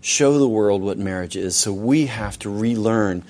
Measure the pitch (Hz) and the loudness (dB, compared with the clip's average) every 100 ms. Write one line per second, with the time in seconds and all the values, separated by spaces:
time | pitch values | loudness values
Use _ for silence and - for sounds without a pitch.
0 | - - 143 143 135 110 104 101 98 87 | -4 2 4 4 4 4 2 2 0 -4
1 | 98 92 90 95 92 87 110 98 113 143 | -4 -6 -6 -6 -4 -2 -2 -2 0 2
2 | 143 113 104 98 104 101 110 117 107 113 | 0 -4 -8 -8 -8 -4 -2 0 0 2
3 | 104 90 87 | 2 -2 -8